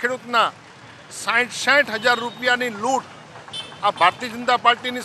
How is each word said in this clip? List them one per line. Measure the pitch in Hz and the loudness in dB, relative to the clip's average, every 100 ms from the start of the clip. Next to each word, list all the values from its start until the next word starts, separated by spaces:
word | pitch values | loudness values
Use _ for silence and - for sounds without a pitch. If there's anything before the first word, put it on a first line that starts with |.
ખેડૂતના | 240 254 220 240 180 - - - - - - - | -6 -4 -2 2 2 -2 -16 -20 -20 -20 -18 -10
સાઠ, | 196 226 247 | -2 0 0
સાઠ | - - 277 233 220 | -2 2 4 2 0
હજાર | 240 240 | 2 2
રૂપિયાની | 240 208 247 247 247 202 | -2 -4 0 0 0 -2
લૂંટ | 226 262 - - - - - - - - | -2 -2 -4 -14 -20 -20 -16 -14 -14 -2
આ | 208 | -2
ભારતીય | - 175 - 247 | 2 2 2 -6
જનતા | 226 240 240 | -4 0 4
પાર્ટીની | 240 240 254 247 | 4 2 0 -6